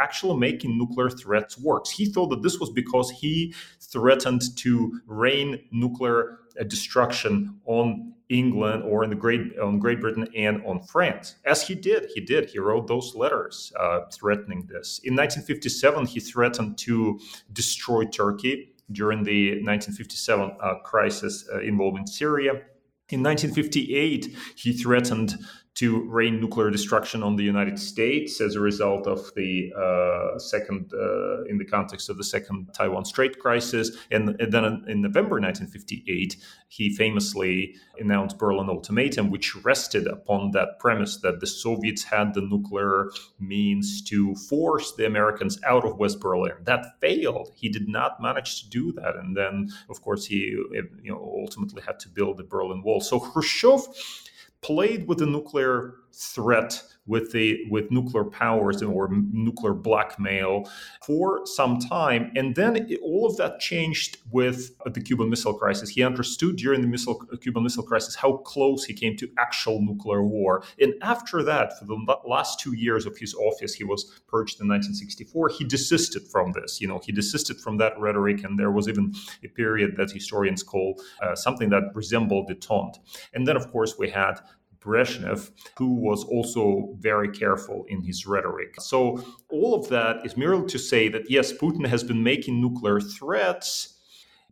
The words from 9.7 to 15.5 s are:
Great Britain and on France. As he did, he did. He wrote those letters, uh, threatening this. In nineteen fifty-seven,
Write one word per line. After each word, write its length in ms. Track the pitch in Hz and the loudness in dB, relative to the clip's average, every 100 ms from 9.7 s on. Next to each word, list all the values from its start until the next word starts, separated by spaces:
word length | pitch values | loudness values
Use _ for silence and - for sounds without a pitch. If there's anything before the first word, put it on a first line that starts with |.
| 101 | 2
Great 220 | 117 117 | 2 2
Britain 260 | 107 110 113 | 0 -2 -4
and 300 | 110 107 104 | 0 2 2
on 180 | 104 90 | -2 -6
France. 540 | - 165 170 92 - - | 0 2 2 0 -10 -6
As 160 | 143 151 | 0 2
he 120 | - | 0
did, 360 | 185 190 214 - | -2 2 0 0
he 80 | 107 | -8
did. 260 | 95 147 - | 0 2 2
He 100 | 101 | -2
wrote 280 | 98 117 113 | 0 0 0
those 280 | 120 123 | -2 -2
letters, 560 | 110 139 107 - - - - | -2 0 0 -4 -10 -10 -2
uh, 220 | 90 87 - | 0 0 -4
threatening 560 | - 104 104 - 90 - | -4 0 0 -2 -10 -10
this. 320 | 90 - - | -12 -12 -10
In 100 | 127 | 0
nineteen 280 | 131 147 151 | 2 2 0
fifty-seven, 640 | - | -4